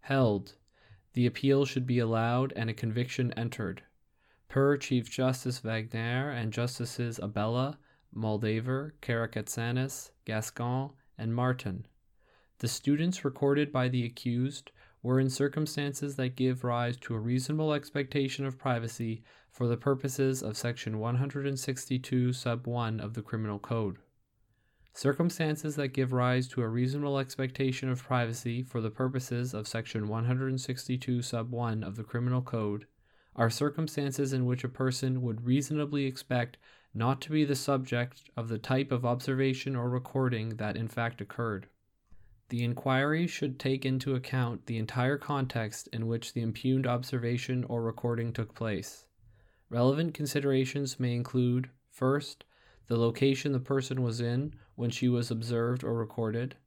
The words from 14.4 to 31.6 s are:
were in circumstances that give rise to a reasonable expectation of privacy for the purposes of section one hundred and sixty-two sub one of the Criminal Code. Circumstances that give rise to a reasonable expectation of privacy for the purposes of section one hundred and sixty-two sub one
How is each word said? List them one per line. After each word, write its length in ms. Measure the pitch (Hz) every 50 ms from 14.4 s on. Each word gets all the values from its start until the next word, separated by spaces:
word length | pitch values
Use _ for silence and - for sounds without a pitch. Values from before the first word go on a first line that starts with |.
| 127 135 143 - - - _ - - - _ _ -
were 180 | 120 127 131
in 100 | 131 135
circumstances 840 | 131 - 139 143 139 156 156 151 - - 143 143 143 - 147 143 139
that 200 | 135 131 127 127
give 280 | - 127 127 127 127 123
rise 320 | 123 120 120 120 120 123 123
to 160 | - - 120
a 40 | 110
reasonable 540 | 107 117 123 127 127 - 151 156 156 156 151
expectation 720 | 147 151 - - 143 139 131 - 147 139 135 131 - 139
of 140 | 139 131 127
privacy 640 | - 135 123 117 113 113 - - 120 113 113 113 - - - - _ _
for 160 | _ - 123
the 100 | 120 120
purposes 680 | 117 - 143 139 131 - 139 131 - 135 135 131 131 -
of 160 | - 107 -
section 400 | - 120 120 - - 117 110 110
one 180 | 107 113 120
hundred 300 | 123 135 139 135 143 139
and 120 | 139 139 131
sixty-two 720 | - - 135 131 - - 131 123 127 - 131 127 123 123 127
sub 320 | 127 - 123 117 120 123
one 340 | 120 120 120 117 113 110 110
of 140 | - 104 110
the 80 | 117 107
Criminal 360 | - - 113 110 107 104 101
Code. 380 | - - 120 117 110 101 87 - _ _ _ _ _ _ _ _ _ _ _ _ _ _ _ _ _ - _
Circumstances 840 | - - 139 139 135 170 175 - - 165 156 151 151 - 156 143
that 180 | 147 143 135 131
give 180 | 135 131 127 127
rise 340 | 127 123 127 127 127 127 127
to 140 | - - 120
a 60 | 113
reasonable 500 | 113 120 123 127 135 147 143 143 139 139
expectation 720 | 135 131 - - 131 127 131 - 135 131 127 127 - 131
of 140 | 127 123 -
privacy 600 | - 131 123 120 113 113 120 - 120 117 120 127
for 180 | 127 - 120
the 100 | 110 110
purposes 640 | 107 - 131 131 131 131 127 - 123 120 123 127 127
of 120 | - 107
section 400 | - - 113 113 - - 113 107
one 200 | 107 107 113 113
hundred 220 | 123 127 127 135 131
and 120 | 131 131
sixty-two 640 | 127 - 127 127 - - 127 127 127 - 123 123 120
sub 280 | - - 117 113 123
one 320 | 123 117